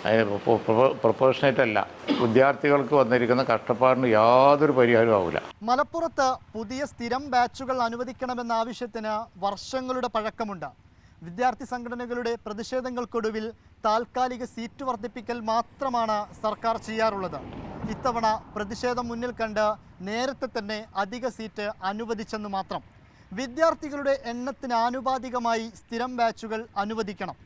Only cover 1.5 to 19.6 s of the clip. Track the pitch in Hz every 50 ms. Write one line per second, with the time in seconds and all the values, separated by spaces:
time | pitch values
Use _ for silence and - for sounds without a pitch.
1.5 | 123 147 131 113 107 104 95 - - - - - 285 - 123 117 110 123 131 139
2.5 | 139 - - 147 143 143 135 117 151 143 131 113 127 123 120 113 123 127 131 123
3.5 | 117 107 - - 123 107 127 127 131 127 131 120 110 107 110 117 123 127 135 143
4.5 | 147 139 151 147 131 127 123 117 120 110 113 117 110 98 90 82 - - - -
5.5 | - _ 208 226 247 262 294 285 - 330 330 320 - - 269 262 254 - - -
6.5 | - 214 220 202 262 262 294 - - - 233 233 240 262 294 285 254 247 240 240
7.5 | - - 269 247 262 254 240 226 233 240 247 240 254 - 254 247 254 233 247 233
8.5 | 233 226 226 247 226 - 247 226 - 226 214 214 214 214 226 - _ 185 185 202
9.5 | 202 190 - - - 262 254 254 254 254 247 240 - 220 214 220 - - 233 208
10.5 | 196 170 147 135 - _ _ _ _ _ _ _ _ _ 165 165 170 196 254 254
11.5 | 240 - 277 - 254 247 240 233 247 240 247 226 240 240 240 233 233 226 - 214
12.5 | 214 202 226 - 254 254 247 254 247 240 254 - - 233 214 220 208 220 214 233
13.5 | 220 _ _ - - _ - 220 214 226 240 - - 254 254 262 254 226 247 -
14.5 | - 233 226 233 - - 277 262 247 202 208 233 - 254 208 233 240 240 214 220
15.5 | 220 233 233 - - - 269 262 240 233 226 220 214 208 208 - - - - 214
16.5 | 208 - 220 226 226 220 - - 220 220 220 220 202 196 185 175 147 135 127 -
17.5 | - - - - - - - - 220 - - 247 233 233 226 214 220 220 - -
18.5 | - 208 208 196 233 - - 247 247 247 247 233 233 226 240 247 233 - 226 220
19.5 | 214 214